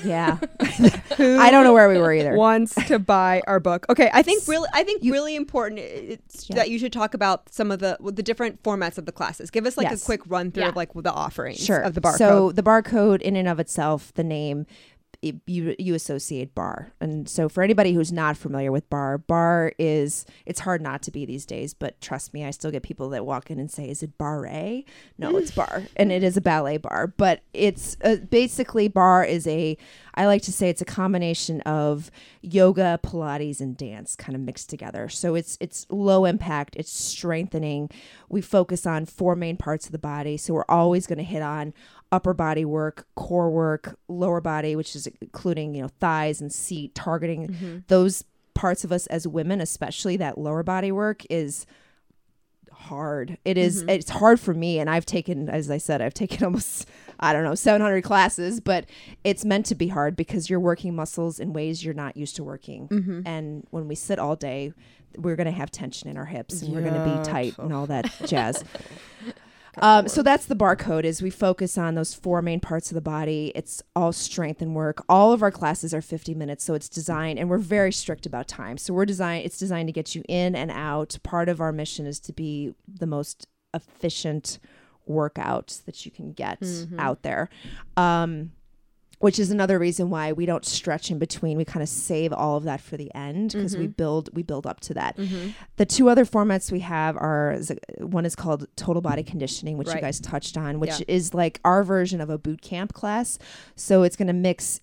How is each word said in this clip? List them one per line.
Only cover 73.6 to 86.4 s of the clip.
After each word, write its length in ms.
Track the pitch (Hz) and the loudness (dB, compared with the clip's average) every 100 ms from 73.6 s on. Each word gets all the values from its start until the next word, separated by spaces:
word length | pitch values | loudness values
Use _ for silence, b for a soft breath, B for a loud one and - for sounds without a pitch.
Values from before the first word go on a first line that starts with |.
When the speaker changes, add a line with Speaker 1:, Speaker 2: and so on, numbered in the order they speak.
| - - - - | -10 -12 -8 -2
Speaker 1:
all 160 | 170 | 0
strength 480 | 170 - - 160 151 | 0 -6 -6 -6 -4
and 140 | 160 156 | -4 -2
work. 280 | 156 151 - | -2 -2 4
All 240 | 185 208 | 8 8
of 80 | 240 | 6
our 80 | 208 | 4
classes 420 | 196 156 180 165 160 | 2 -2 -2 -4 -6
are 60 | |
fifty 320 | 160 160 - 160 | -6 -8 -8 -8
minutes, 280 | 147 143 | -6 -6
so 100 | - 156 | -4 -4
it's 140 | - | -6
designed, 500 | - 160 160 160 160 | -8 -6 -4 -4 -4
and 100 | 175 | 0
we're 80 | 180 | 0
very 320 | 185 208 190 | 2 2 2
strict 340 | 196 - 160 - | 0 -6 -8 -8
about 200 | 131 131 | -8 -8
time. 300 | - 104 135 | -10 -12 -10
So 160 | - | -4
we're 120 | 180 202 | 0 0
designed, 400 | 190 180 170 - | 0 -2 -4 -6
it's 120 | - | -6
designed 300 | 190 175 165 | -4 -4 -4
to 60 | |
get 200 | 160 156 | -6 -8
you 100 | 165 - | -8 -4
in 280 | 175 180 180 | 0 0 -2
and 140 | 156 | -4
out. 460 | 113 151 147 156 - | -6 -4 -4 -4 -8
Part 240 | - 175 170 | -6 -2 0
of 120 | 165 | 0
our 100 | 160 | -2
mission 340 | 156 151 - 147 | -4 -6 -8 -10
is 140 | 147 | -10
to 120 | - | -12
be 400 | - 160 147 143 - - | -10 -8 -6 -8 -10 -18
the 200 | 190 165 | -8 -4
most 400 | 147 147 - - _ _ | -4 -6 -10 -20 _ _
efficient 840 | 165 - _ 175 165 160 151 - - b b b b - | -12 -12 _ -6 -4 -6 -6 -8 -12 b b b b -6
workout 760 | 151 147 - - - - - - | -2 -2 -4 -4 -4 -6 -14 -16
that 200 | - - | -18 -18
you 60 | |
can 220 | - 156 | -16 -14
get 260 | 156 | -10